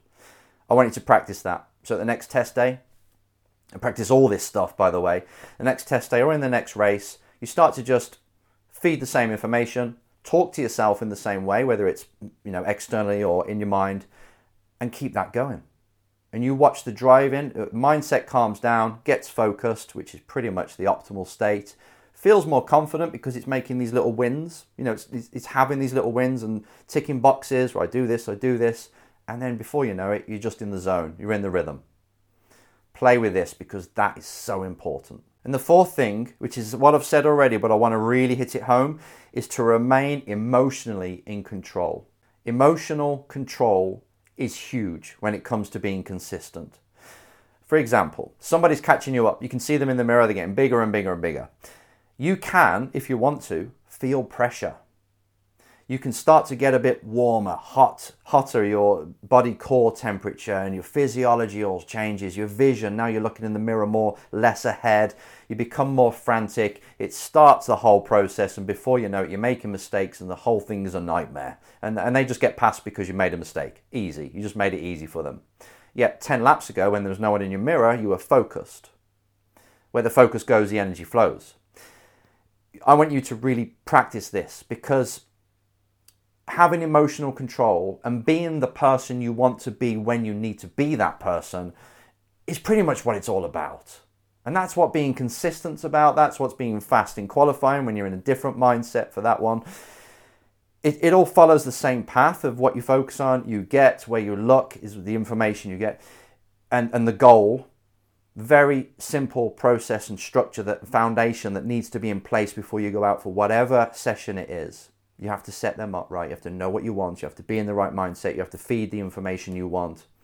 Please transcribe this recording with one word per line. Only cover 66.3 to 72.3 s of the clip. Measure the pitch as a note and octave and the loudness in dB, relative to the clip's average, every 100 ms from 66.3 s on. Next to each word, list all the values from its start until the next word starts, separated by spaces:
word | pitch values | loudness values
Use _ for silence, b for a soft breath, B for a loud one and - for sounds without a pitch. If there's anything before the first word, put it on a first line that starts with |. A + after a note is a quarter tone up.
| A2+ G#2 - G#2+ - b b | 0 -2 -2 -2 -4 b b
It | G#2 | -10
starts | - - D#3 D3 C3 - | -8 0 8 10 8 4
the | G#2+ | 2
whole | A#2 G2+ | 6 6
process, | - G#2+ F#2+ - G2 - | 6 4 4 0 -4 -4
and | G2 | -8
before | F#2+ B2+ B2+ | -6 0 0
you | G#2 | 0
know | G2 | -4
it, | E2 | -4
you're | G2 | -4
making | A#2+ B2 G#2 | -4 -4 -6
mistakes, | F#2+ - G2+ F#2+ - | -10 -6 -4 -4 -8
and | F#2 | -12
the | F2 | -6
whole | B2 A2 | -2 -2
thing | G2+ G2+ G2 | -2 -6 -6
is | F2+ | -6
a | |
nightmare. | E2+ E2 D#2 C#2 C2 - b b | -4 -4 -4 -10 -12 -14 b b
And, | G#2+ G#2+ | -8 -4
and | G#2+ C3 | 0 0
they | |
just | B2+ | 0